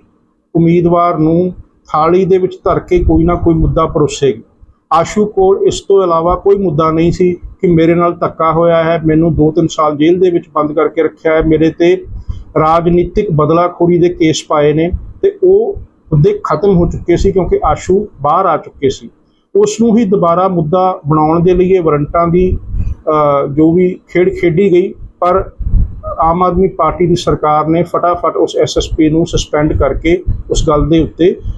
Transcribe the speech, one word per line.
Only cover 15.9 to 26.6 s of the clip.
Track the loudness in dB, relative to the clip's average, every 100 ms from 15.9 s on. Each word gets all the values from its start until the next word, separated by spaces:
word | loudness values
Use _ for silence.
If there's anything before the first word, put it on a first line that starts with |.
| _ _
ਮੁੱਦੇ | 0 2 0
ਖਤਮ | -4 -2 0 2
ਹੋ | 0
ਚੁੱਕੇ | -2 -2 0
ਸੀ | 0
ਕਿਉਂਕਿ | 0 -2 -2 -2
ਆਸ਼ੂ | -2 0 -2 -2 -6
ਬਾਹਰ | -2 0 0
ਆ | -2
ਚੁੱਕੇ | -6 -4 -4
ਸੀ। | -4 -10 -20 _ _ _ 0
ਉਸ | 0 0
ਨੂੰ | 0 2
ਹੀ | 2
ਦੁਬਾਰਾ | 0 0 0 0
ਮੁੱਦਾ | -2 -2 0 0 -2 -2
ਬਣਾਉਣ | 0 2 2
ਦੇ | 2
ਲਈ | 2 2
ਇਹ | 2
ਵਾਰੰਟਾਂ | 2 0 0 -2 0
ਦੀ, | 2 0 -2 -4 -6 -4 -6 -2
ਅ, | 0 2 0 -2
ਜੋ | 0 2
ਵੀ | 2 0 -2 -6
ਖੇਡ | -2 0 0
ਖੇਡੀ | -2 2 2
ਗਈ, | 2 0 -6 -18 -4
ਪਰ | -2 0 -4 -8 0 0 0 -4 -10 -2
ਆਮ | 0 0
ਆਦਮੀ | 0 0